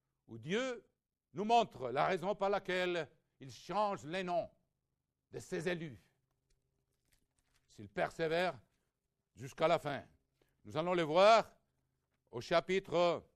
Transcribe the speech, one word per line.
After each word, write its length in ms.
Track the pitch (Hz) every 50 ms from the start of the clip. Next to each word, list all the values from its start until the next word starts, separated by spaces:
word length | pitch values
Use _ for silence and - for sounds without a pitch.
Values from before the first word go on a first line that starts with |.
| _ _ _ _ _ -
où 100 | 113 117
Dieu 460 | 110 151 190 226 262 262 240 226 - _ _ _ _ _ _ _ _ _ -
nous 120 | 151 208
montre 460 | 214 233 233 220 - - - 131 120
la 160 | 117 143 156
raison 280 | 151 190 170 165 190 208
par 160 | - 196 196
laquelle 580 | 202 190 196 - 180 185 180 180 175 170 151 - _ _ _ _ _ -
il 120 | 135 131
change 540 | 110 - - - 170 202 214 202 196 - -
les 180 | 147 170 190 185
noms 280 | 180 175 170 143 - _ _ _ _ _ _ _ _ _ _ _ _ _ _ _ _
de 80 | - -
ses 300 | 110 - 185 175 156 180
élus, 300 | 180 165 170 151 117 92 _ _ _ _ _ _ _ _ _ _ _ _ _ _ _ _ _ _ _ _ _ _ _ _ _ _ _ _ _ _ _ _ _ _
s'il 200 | - - 107 101
persévère 680 | - 185 165 151 - - 165 156 160 170 185 180 147 113 - _ _ _ _ _ _ _ _ _ _ _ _ _ _
jusqu'à 340 | - - - - - 160 160
la 100 | 170 151
fin. 260 | - 147 139 113 - - _ _ _ _ _ _ _ _ _ _ -
Nous 120 | 104 104
allons 160 | 151 165 180 185
les 120 | 175 165
voir 460 | 147 151 180 196 214 226 214 - - - _ _ _ _ _ _ _ _ _ _ _ _ _ _ _
au 100 | - 123
chapitre, 840 | 117 - 175 165 165 - 185 190 190 - 151 170 175 175 160 113 - _ _